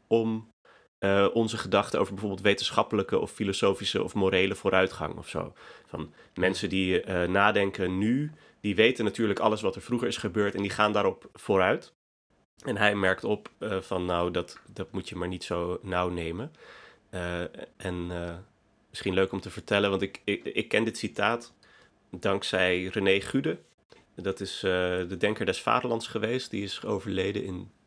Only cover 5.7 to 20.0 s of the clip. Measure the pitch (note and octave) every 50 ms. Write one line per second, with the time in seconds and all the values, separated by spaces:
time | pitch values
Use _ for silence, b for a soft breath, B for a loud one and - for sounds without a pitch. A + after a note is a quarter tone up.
5.7 | B B B _ - D#2+ D#2 D#2 B B B B _ F2+ F2+ F#2 F#2 - G#2+ F2+
6.7 | F#2+ F#2+ F#2 F#2 F#2 F2 - - F#2+ F2 F2 F2 F#2 G2+ G2+ G#2+ G2+ G#2 G2 G2
7.7 | G2 - F#2 F2+ F#2 F#2+ G#2 A2+ B2 C#3 D3+ D3+ D3+ b b b b b - G#2
8.7 | G2 F#2+ A2 B2 B2+ - G#2+ G2+ - - A2+ G#2 G2 - - A2 G#2+ G#2 G#2+ F#2+
9.7 | - G2+ - - B2 A#2 B2 G2 A2 - - G2+ F2+ G#2 G2+ G2+ G2 F#2+ G2+ G2
10.7 | F#2+ - G#2+ G#2 G#2 G#2 G2+ F#2+ F#2 - - - - - - - G2+ F#2+ F2+ G2
11.7 | C3+ - - - _ _ _ _ _ _ _ _ _ _ _ _ _ _ - C3+
12.7 | A2 G2 G#2 G#2 G#2 G2+ F#2+ F#2 F#2+ - - G#2 G#2 G2+ - - _ _ - G#2+
13.7 | G2 F#2+ - - G2+ F2+ F2+ F2+ F2 F2 F2 F2+ E2+ F2 F2 - - - - -
14.7 | - - F#2 - - F#2+ - - - F2 F2 F#2 F#2 F2+ - - F2+ F2 F2 F2+
15.7 | F2+ - - F#2+ F2+ F2+ F2+ F2+ F2+ F2 E2 D#2+ E2+ G2 B2+ D#3 B B B B
16.7 | B B B B B B _ _ - F#2 F2 F2 F2 F2 F2 D#2+ - - - -
17.7 | _ - - F#2+ F2+ F2+ F2 F2 F2 F2 F2 F2 E2+ F2+ G2+ - _ _ _ _
18.7 | _ _ _ _ - - - G2 F2+ F#2 F#2+ - - F#2+ - G2 - - - -
19.7 | G#2 G2+ G#2 G2 G2 F#2+